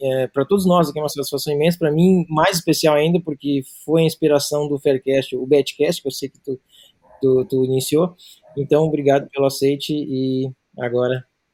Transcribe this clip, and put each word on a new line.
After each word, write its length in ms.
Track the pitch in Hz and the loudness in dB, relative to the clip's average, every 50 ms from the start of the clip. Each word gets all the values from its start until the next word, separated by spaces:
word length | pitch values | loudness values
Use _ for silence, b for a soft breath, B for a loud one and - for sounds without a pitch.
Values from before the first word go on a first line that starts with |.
é, 260 | 135 135 131 131 127 120 | -4 -2 0 0 -2 -2
pra 160 | - 139 139 | -2 -4 -2
todos 220 | - 196 202 185 | 0 0 2 2
nós 240 | 185 180 180 165 143 | 4 4 4 4 2
aqui 100 | 143 151 | -2 -4
é 20 | |
uma 80 | 151 143 | -6 -6
satisfação 440 | - 143 135 - 147 135 - 156 147 | -4 -6 -6 -6 -6 -6 -4 -4 -2
imensa, 240 | 143 151 170 170 175 | 0 2 0 0 0
pra 120 | 165 151 | 0 0
mim 340 | 147 160 175 190 190 180 160 151 | 2 4 4 4 4 2 0 0
mais 280 | 156 151 165 196 196 170 | 0 2 2 2 2 0
especial 380 | - 170 156 - - 156 151 | 0 0 0 2 2 2 2
ainda, 260 | 147 151 165 175 175 | 2 2 2 0 -2
porque 400 | 170 160 143 - - 143 143 139 131 - - - - | -2 -6 -8 -8 -6 -4 -4 -4 -4 -8 -14 -14 -6
foi 160 | 147 156 165 | -2 0 2
a 40 | 165 | 2
inspiração 640 | 160 160 - 160 151 147 143 143 - 147 147 147 147 | 0 0 0 0 2 2 2 0 -2 -4 -4 -4 -4
do 100 | 147 135 | -4 -2
Faircast, 580 | - 147 135 127 - 135 135 135 127 - 131 | 0 0 0 0 0 -2 -2 -2 -2 -4 -6
o 120 | 123 131 131 | -8 -2 2
Betcast, 540 | 147 143 135 - - - 147 160 170 - | 2 2 2 0 -2 -2 -2 -2 -2 -4
que 60 | - 135 | -6 -8
eu 40 | |
sei 180 | - - 143 135 | -8 -8 -10 -12
que 100 | - _ | -12 _
tu, 200 | _ 139 131 - _ b b b b b b _ _ _ _ _ | _ -10 -10 -10 _ b b b b b b _ _ _ _ _
tu, 240 | - 131 131 131 127 | 0 2 2 2 0
tu 180 | - 135 131 131 | 0 -2 -2 0
iniciou. 520 | 131 131 131 127 - 147 151 175 175 B B B B B B _ - - 143 | 0 0 -2 -2 0 0 0 0 0 B B B B B B _ -12 -8 -8
Então, 260 | 139 135 151 147 160 | -2 0 2 2 2
obrigado 460 | 156 151 147 139 139 139 139 135 - | 2 0 0 2 2 2 2 0 -2
pelo 160 | - 139 139 | -2 0 0
aceite 480 | 135 135 - 135 139 143 139 - - 151 | 0 0 0 0 0 0 -2 -4 -6 -6
e 580 | 147 139 - 135 131 131 131 131 131 135 131 131 - _ _ _ - | -6 -4 -4 -4 -4 -2 -2 -2 -2 -4 -4 -8 -12 _ _ _ -8
agora 480 | 123 120 120 123 123 123 131 131 - _ _ _ _ _ | -6 -4 -2 0 0 0 -2 -4 -6 _ _ _ _ _